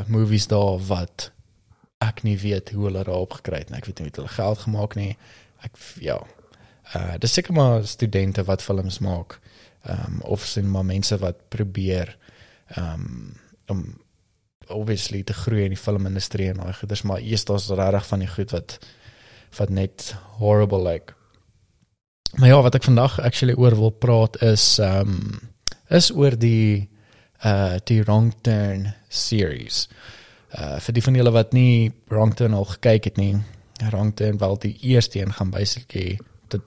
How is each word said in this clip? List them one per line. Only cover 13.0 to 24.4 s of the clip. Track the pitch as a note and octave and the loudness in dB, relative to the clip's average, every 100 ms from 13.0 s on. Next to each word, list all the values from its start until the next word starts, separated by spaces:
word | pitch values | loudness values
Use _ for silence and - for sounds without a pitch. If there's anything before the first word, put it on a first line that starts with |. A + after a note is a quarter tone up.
| - A#1+ G#1 - _ _ - | -10 -12 -16 -20 _ _ -10
om | F#2+ - - _ _ _ _ _ _ - | -8 -8 -14 _ _ _ _ _ _ -12
obviously | G#2+ G#2+ G2+ - G2 | -8 -4 -4 -6 -8
te | G2 | -8
groei | G2+ - A2 | -6 -2 -2
in | G2 | -2
die | F#2+ | -4
filmindustrie | - G2+ F#2+ F#2+ - F#2+ F#2+ | -4 -4 -2 -4 -6 -4 -4
en | F#2+ | -4
daai | F2+ | -8
goeders, | F#2+ G2+ G2+ | -10 -8 -6
maar | G2+ F#2+ | -4 -6
eers | A2+ A2 - | -4 -4 -2
daar's | G2+ G2+ | -4 -2
regtig | F#2+ G2 G2+ - | -2 0 0 -2
van | G2 | -4
die | F#2+ | -4
goed | - G2 | -6 -6
wat, | - - - - _ - - _ - _ - | -6 -8 -18 -20 _ -20 -20 _ -20 _ -6
wat | G2 | -4
net | F#2+ F#2+ - - G2+ - A2 | -2 -4 -6 -14 -14 -14 -2
horrible | G#2 G#2 G2+ G2 | 4 4 4 2
lyk. | F2+ E2 - - _ _ _ _ _ _ _ _ _ _ - | 0 -4 -8 -20 _ _ _ _ _ _ _ _ _ _ -4
Maar | - B2+ | 6 8
ja, | C#3 | 8
wat | B2 C3 | 6 4
ek | |
vandag | - A#2 C3 - | 4 4 4 0
actually | B2+ - B2+ | -2 0 0
oor | A#2+ B2 G#2+ | 4 6 6
wil | A2 | 2
praat | - A#2+ A#2 A2 - | 2 2 4 4 2